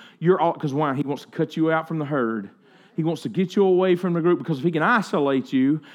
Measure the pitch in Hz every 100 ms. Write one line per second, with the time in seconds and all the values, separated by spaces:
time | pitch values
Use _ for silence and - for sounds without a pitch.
0 | - - 160 175 165 - 156 135 151 131
1 | 139 139 - - 156 165 160 160 160 165
2 | 143 147 117 113 101 - _ - _ -
3 | 160 160 - 135 185 - 196 180 185 175
4 | 185 170 165 175 - 143 160 160 170 233
5 | 190 180 139 135 127 135 131 156 -